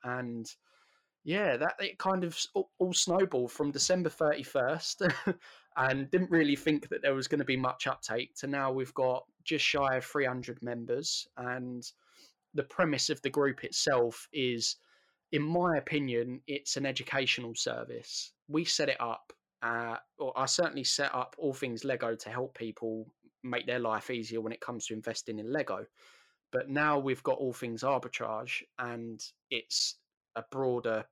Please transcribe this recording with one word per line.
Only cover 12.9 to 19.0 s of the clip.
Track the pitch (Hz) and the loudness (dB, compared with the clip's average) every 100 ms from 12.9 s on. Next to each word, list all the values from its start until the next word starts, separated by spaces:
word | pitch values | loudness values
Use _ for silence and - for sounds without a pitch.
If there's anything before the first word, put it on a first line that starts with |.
| 135 - | 2 0
of | 143 | 0
the | 135 | 0
group | 143 139 127 - | 2 2 0 -4
itself | - 156 131 120 - - | 0 4 4 4 0 -8
is, | 151 127 120 - - _ _ _ _ _ | -2 0 0 -2 -4 _ _ _ _ _
in | 151 | -2
my | 151 175 175 151 | 2 4 4 4
opinion, | - 147 135 117 123 127 - | 2 0 2 0 0 -6 -8
it's | 139 - 135 | -6 -4 -2
an | 135 | 0
educational | 131 127 139 131 - 117 117 | -2 -2 0 2 0 -2 -4
service. | 123 120 110 120 - - - _ - | -4 -4 -6 -10 -8 -8 -10 _ -2
We | 151 | 0
set | 170 - 139 | 2 2 2
it | - | 0